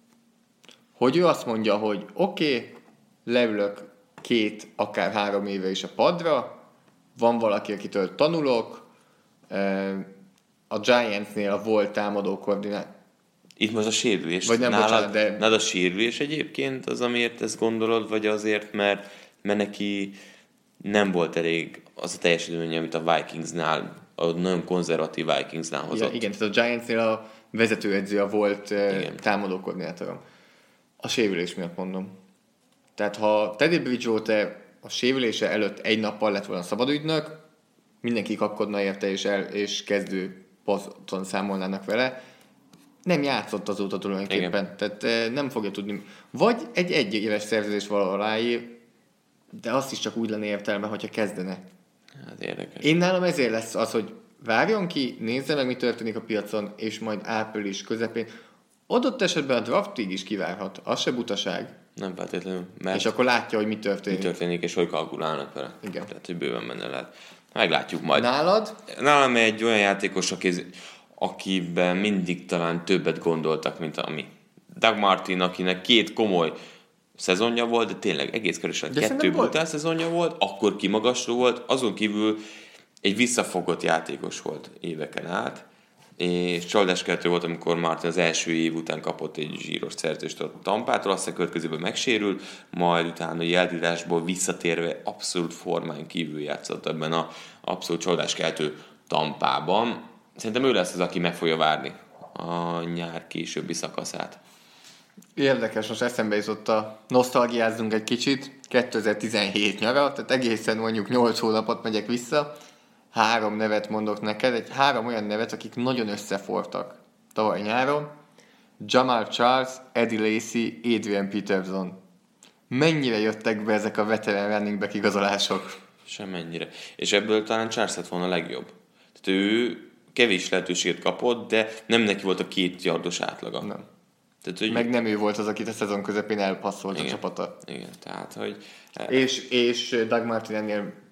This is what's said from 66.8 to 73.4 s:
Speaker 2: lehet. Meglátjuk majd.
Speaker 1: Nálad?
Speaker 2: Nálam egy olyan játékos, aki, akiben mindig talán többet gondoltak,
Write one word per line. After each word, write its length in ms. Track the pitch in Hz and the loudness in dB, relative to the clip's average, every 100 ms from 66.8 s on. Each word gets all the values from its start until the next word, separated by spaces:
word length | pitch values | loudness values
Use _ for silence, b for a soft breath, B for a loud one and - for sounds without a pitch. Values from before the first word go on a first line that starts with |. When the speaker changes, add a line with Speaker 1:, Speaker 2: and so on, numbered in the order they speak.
| 57 | -6
Speaker 2:
lehet. 280 | 65 62 - B B B | -6 -8 -14 B B B
Meglátjuk 500 | - 95 73 - 82 | 2 4 4 2 -2
majd. 200 | 80 71 | 4 4
Speaker 1:
Nálad? 520 | 120 139 170 214 208 - - - | 4 4 4 4 2 -8 -14 0
Speaker 2:
Nálam 360 | 135 143 131 120 | 6 6 6 6
egy 280 | 113 107 | 4 4
olyan 140 | 113 107 | 4 6
játékos, 540 | 101 98 98 95 - | 6 4 0 0 -2
aki, 200 | 95 95 87 - B B B B | 0 2 0 -4 B B B B
akiben 840 | - 98 - 98 95 85 87 90 90 | -4 -4 -2 -2 0 0 2 2 4
mindig 500 | 104 98 87 87 - | 2 2 0 -2 -2
talán 380 | 87 85 85 | -2 0 0
többet 340 | 92 90 85 80 | 2 2 2 0
gondoltak, 600 | 87 82 | 0 2